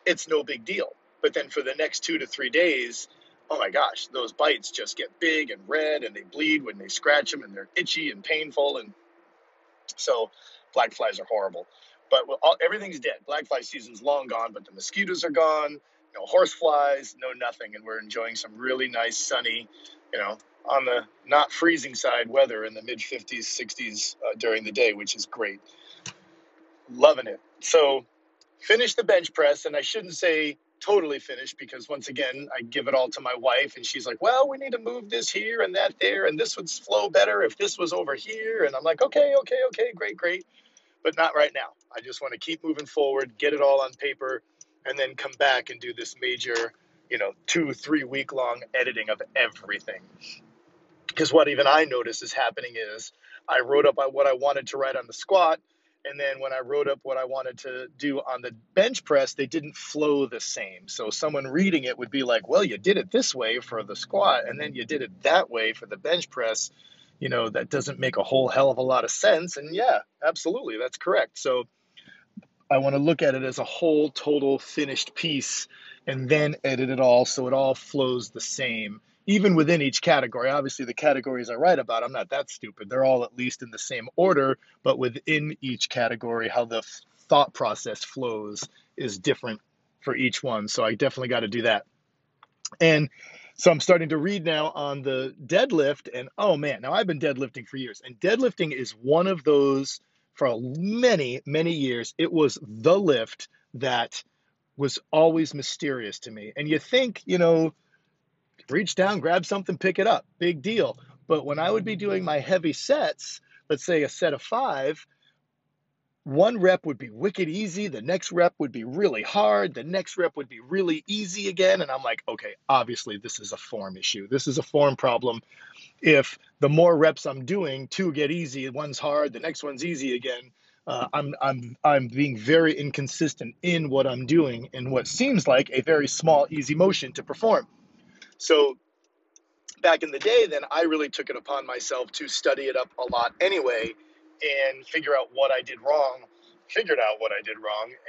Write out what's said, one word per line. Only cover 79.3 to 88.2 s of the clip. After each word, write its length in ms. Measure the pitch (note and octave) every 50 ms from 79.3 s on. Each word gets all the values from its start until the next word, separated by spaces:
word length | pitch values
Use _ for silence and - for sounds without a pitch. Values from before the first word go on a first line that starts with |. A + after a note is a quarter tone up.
| G3+ G#3 F#3 G3+ F3
within 260 | D#3+ D#3 D3 F3 D#3+
each 220 | C#3+ C3+ - -
category. 480 | - - D#3 C#3+ C3 A#2+ A2 B2 A#2+ C3
Obviously, 360 | C#3 D3 C3+ C3+ - - C3+
the 80 | A#2 C3
categories 580 | - D3+ D3+ C#3 C3+ A#2 C#3 C3 B2 A#2+ A2+
I 20 | A#2+
write 240 | A#2 D3+ F3+ F3+
about, 260 | D3 B2 G#2+ A#2 A2+ A#2
I'm 80 | B2
not 180 | C3 B2 G2+ F3
that 200 | C3+ C#3 D3 -
stupid. 400 | - - - A2 G2 - G#2+ G2
They're 160 | B2 C3 C3+
all 180 | C3 C3 B2 A#2+
at 140 | A#2 A#2+
least 240 | B2 B2 B2+ - -
in 80 | C3 A#2+
the 80 | A2
same 320 | G#2+ - - C3+ A#2+ A2+ B2 _
order, 420 | - F3 F#3+ F3+ C#3+ C3+ C3+ C3 - _ _ _ _
but 160 | _ B2+ C3+
within 580 | B2+ B2+ B2 A2+ - - - D#3 D3+ D3 D3+ D3+ -
each 260 | - C3 B2 G2+ -
category, 600 | - - B2+ A#2+ A2+ A#2+ A2+ B2 A#2+ A#2 A#2 A2+
how 180 | A2 - B2 A#2+
the 140 | A#2 A#2 A2+
f-, 220 | - - - - _ _ _ _ _
thought 260 | _ D#3+ C#3+ C#3+ - _
process 500 | - C3+ A2 G#2+ - - A#2+ G#2+ - -
flows 640 | - - C#3